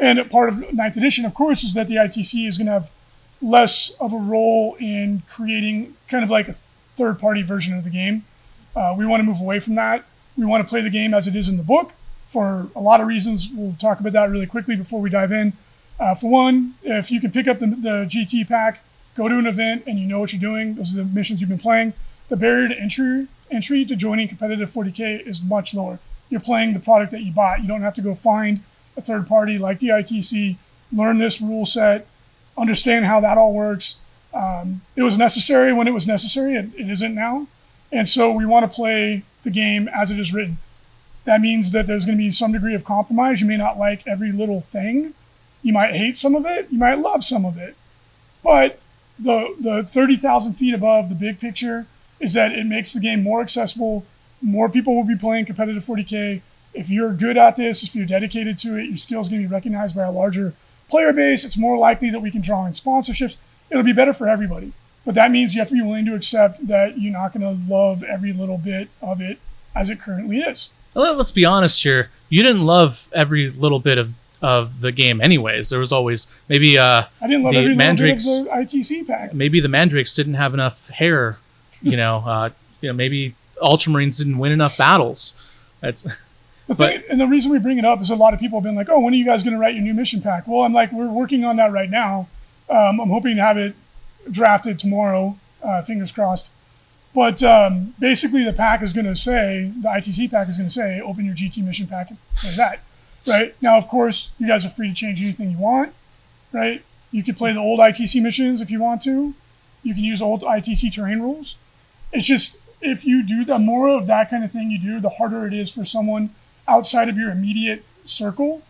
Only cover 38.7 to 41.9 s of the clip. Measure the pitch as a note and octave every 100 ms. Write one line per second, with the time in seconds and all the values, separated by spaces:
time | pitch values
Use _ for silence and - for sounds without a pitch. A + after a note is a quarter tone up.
38.7 | - A3+ A3 G#3+ G3+ - _ A#3+ F#3+ G#3+
39.7 | G#3 G#3 - G3+ G#3 F3+ G3+ F#3+ E3 -
40.7 | - _ _ _ - - G#3+ A3 A3+ F#3
41.7 | G#3+ G3+